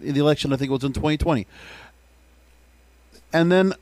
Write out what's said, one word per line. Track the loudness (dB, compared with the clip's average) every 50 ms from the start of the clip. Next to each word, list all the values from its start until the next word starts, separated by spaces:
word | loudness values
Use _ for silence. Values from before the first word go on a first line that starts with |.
in | -8 -4 -2
the | 2
election, | 2 2 2 2 0 -2 -2
I |
think | -2 -2 -4
it | -4
was | -2 -4
in | -4 -4
twenty | -2 -2 -2 -2 0
twenty. | 0 0 0 -2 -4 -6 -14 -20 -20 -20 -20 -20 -20 -20 _ _ _ _ _ _ _ _ _ _ _ _ _ _ _ _ _ _ _ _ _ _ _ _ _ -20 _ _ 0
And | 0 2 4
then | 4 4 4 2 0 -4